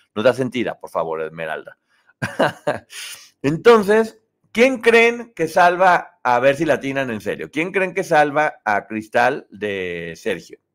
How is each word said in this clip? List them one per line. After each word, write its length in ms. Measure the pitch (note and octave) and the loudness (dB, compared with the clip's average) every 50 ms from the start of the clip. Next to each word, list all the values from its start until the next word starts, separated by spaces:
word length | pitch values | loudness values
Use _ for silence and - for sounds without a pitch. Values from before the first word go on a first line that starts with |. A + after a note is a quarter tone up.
| _ _ _ | _ _ _
no 80 | G#2 G#2+ | 0 2
seas 140 | B2 A#2 | 2 2
sentida, 420 | A#2+ C3 B2 - B2 G#2 E2+ - - | 2 -2 -4 -4 -4 -4 -4 -6 -8
por 120 | - - | -14 -8
favor, 300 | - F2+ E2 E2 D#2+ D#2+ D#2+ | -6 -6 -4 -4 -6 -6 -8
Esmeralda. 540 | D#2 D#2+ E2 E2 D#2+ D2+ C#2+ - - - _ _ _ _ _ _ _ _ _ | -8 -8 -10 -10 -8 -8 -10 -12 -16 -20 _ _ _ _ _ _ _ _ _
<laughs> 680 | - - - - - C#3+ - - _ - B2+ A2 - _ - - - - - - - _ _ _ - | -14 -10 -4 -2 -2 -2 -2 -4 _ -6 -6 -6 -10 _ -18 -16 -16 -16 -16 -18 -20 _ _ _ -4
Entonces, 800 | C#3 D#3 E3 - A#3 A#3 A3 G3+ F#3+ G#3+ A3 A3+ A3 - _ _ _ _ _ _ _ - | -4 -4 4 6 6 6 6 6 4 2 2 2 0 -6 _ _ _ _ _ _ _ 0
¿quién 280 | A3 A#3+ C4+ C4 A3+ | 2 2 2 2 0
creen 520 | - A3+ A3 A3+ A#3 A#3 A#3+ A#3+ A#3 - _ | 2 2 4 4 4 4 2 -2 -8 -14 _
que 140 | - E3 D#3 | -6 -6 -2
salva, 720 | - F#3 F3 F3+ F3+ F3 F#3 F#3 F3 E3 - - _ _ - | 2 2 4 4 4 4 4 4 4 2 0 -6 _ _ -2
a 160 | B2 B2 A#2+ | 0 0 4
ver 160 | B2 C#3 C#3 | 4 2 2
si 100 | C3+ E3 | 2 0
la 100 | D3+ C3 | 0 0
atinan 360 | A#2 B2 C#3 C3+ C3+ C3+ B2+ | 0 -2 -4 -4 -4 -4 -4
en 100 | A2+ G#2 | -6 -6
serio, 300 | F2 G2+ E2 C#2+ D#2+ D#2 | -6 -6 -6 -6 -8 -8
quién 220 | - D3 E3 F#3+ E3 | -6 -6 -6 -4 -2
creen 220 | G3 F#3+ F3+ F3 | -2 -4 -2 -4
que 100 | F#3+ F3 | -6 -4
salva 560 | - E3+ D3+ D3+ D3+ C#3 D3+ D3+ D3+ - - _ | 2 2 2 2 2 2 0 -2 -2 -4 -4 _
a 220 | G#2+ G#2 G2+ - | -2 -2 -2 -2
Cristal 600 | - A2 G#2+ G#2+ - - A#2+ A#2+ B2+ C#3+ - - _ | -4 -8 -10 -10 -2 0 0 2 2 0 -4 -8 _
de 640 | - G2 G#2 G#2 G2 G2 F#2 F2+ F2 E2+ E2+ E2+ E2 | -12 -8 -8 -6 -6 -6 -6 -6 -8 -8 -10 -12 -14
Sergio? 440 | - - A2+ G2 E2+ - - - - _ _ _ | -10 -8 -6 -6 -6 -8 -14 -20 -20 _ _ _